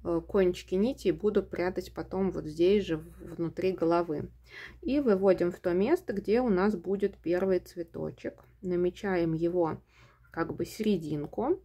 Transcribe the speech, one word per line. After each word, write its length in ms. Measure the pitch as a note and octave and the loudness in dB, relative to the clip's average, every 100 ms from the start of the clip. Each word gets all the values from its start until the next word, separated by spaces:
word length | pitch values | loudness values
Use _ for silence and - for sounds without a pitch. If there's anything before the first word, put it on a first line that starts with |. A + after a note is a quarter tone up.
э, 180 | F3 E3+ E3 | -2 -4 0
кончики 480 | G#3 F#3 F3+ - F#3 | 2 2 0 -4 0
нитей 360 | A3 C4+ G3+ | 0 0 -2
буду 320 | D#3+ G#3 G3+ | 0 0 0
прятать 500 | F#3+ - F3+ F#3 F#3 | -2 -4 -2 -2 -8
потом 380 | - D#3+ F#3 F#3+ | -10 -8 -2 -2
вот 140 | E3+ D3+ | -2 -8
здесь 400 | D3+ F3 G#3 F#3 | 2 4 4 2
же, 120 | D#3 | -4
в-, 380 | E3+ - E3+ E3 | -6 -18 -16 -6
внутри 360 | E3 - F#3 | -6 -2 -2
головы. 580 | F3+ E3 E3+ E3+ D3 - - - - - - | 0 2 2 0 -4 -6 -14 -20 -18 -18 -10
И 180 | E4 C#4 | -2 0
выводим 520 | C4+ F#3+ G3 F#3 F3 | 4 4 6 4 2
в 80 | F3 | 0
то 140 | F#3 | 0
место, 400 | F3 G#3+ F4+ - | 2 2 2 0
где 280 | G3+ F#3+ A3 | -6 2 2
у 80 | B3+ | 4
нас 260 | F3+ G3+ G#3 | 4 2 0
будет 420 | F3 G3 G3+ - | -4 -2 -2 -4
первый 420 | D#3 F3 F#3+ F#3 | -2 0 2 0
цветочек. 840 | - - E3+ E3 D#3 - - - - _ | 0 -12 -10 -8 -8 -8 -12 -12 -20 _
Намечаем 720 | F#3 F3 F3+ F3+ G3+ F3+ E3+ | -4 0 0 -2 -2 0 0
его 480 | D#3+ E3+ F3+ D#3+ D3+ _ _ - _ _ | 0 0 2 0 -2 _ _ -20 _ _
как 240 | - E3 D3+ | -6 -4 -4
бы 100 | E3+ | -8
серединку 920 | - G#3+ F#3+ D#3 D3+ D3 - A#3+ F#4+ | -2 0 0 -2 -6 -6 -4 -2 -2